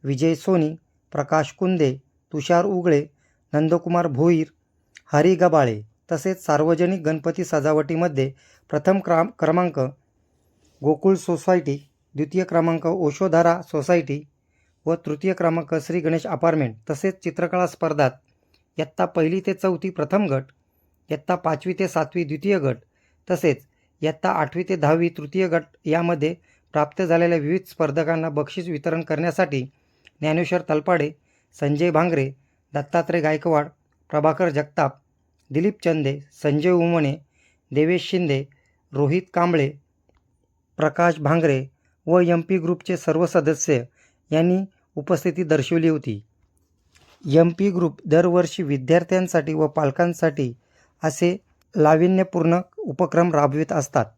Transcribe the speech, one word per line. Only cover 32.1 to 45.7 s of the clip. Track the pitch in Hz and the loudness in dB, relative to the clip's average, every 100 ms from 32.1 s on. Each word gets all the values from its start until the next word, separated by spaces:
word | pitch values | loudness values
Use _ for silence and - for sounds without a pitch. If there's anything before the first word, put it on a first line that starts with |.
| 160 135 135 _ _ _ | 0 -2 -6 _ _ _
दत्तात्रय | 139 143 170 170 170 | -8 -2 -2 0 -2
गायकवाड, | 156 156 170 156 151 _ _ _ _ | 0 -2 0 0 0 _ _ _ _
प्रभाकर | 151 151 160 180 | 0 0 2 0
जगताप, | 143 147 - 139 - _ _ _ _ _ | -2 -4 -2 -2 -4 _ _ _ _ _
दिलीप | 139 190 208 | -2 -2 -2
चंदे, | 170 156 135 143 139 _ | -2 0 -2 -4 -12 _
संजय | 151 147 170 | -2 0 2
उमणे, | 180 170 170 143 139 _ _ _ _ _ | 2 2 2 0 -4 _ _ _ _ _
देवेश | 139 156 180 - | 0 2 0 -2
शिंदे, | 185 170 135 143 _ _ _ _ | -2 0 -2 -4 _ _ _ _
रोहित | 139 143 175 180 | -2 0 0 -2
कांबळे, | - 170 165 139 147 _ _ _ _ _ _ _ _ _ - | -2 2 2 0 -4 _ _ _ _ _ _ _ _ _ -2
प्रकाश | 156 156 170 156 | -2 2 0 2
भांगरे | 143 165 160 135 135 _ _ _ - | 0 2 2 0 -4 _ _ _ 2
व | 175 | 4
एमपी | 175 170 165 190 | 4 0 0 -2
ग्रुपचे | 165 175 - 180 | -2 -4 -4 -4
सर्व | - 156 170 | -2 0 2
सदस्य | 180 147 151 - 135 117 _ _ _ _ | 2 0 -2 0 0 -2 _ _ _ _
यांनी | 156 170 185 190 _ _ - | 0 2 2 -2 _ _ -12
उपस्थिती | 143 170 180 160 | -2 -2 -2 -4
दर्शवली | 165 151 131 | 0 0 2